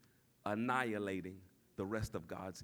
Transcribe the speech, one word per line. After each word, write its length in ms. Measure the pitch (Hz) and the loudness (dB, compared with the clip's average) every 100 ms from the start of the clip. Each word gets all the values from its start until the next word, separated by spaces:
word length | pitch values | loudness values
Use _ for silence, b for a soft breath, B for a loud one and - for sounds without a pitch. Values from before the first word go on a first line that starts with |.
| b b b b 98 | b b b b 0
annihilating 960 | 107 123 127 123 107 101 95 90 92 - - - - | 2 4 4 4 2 2 0 -2 -8 -14 -20 -12 -4
the 100 | 98 | 0
rest 280 | 110 107 | 0 0
of 140 | 98 82 | -4 -4
God's 360 | - 95 87 | -6 -6 -8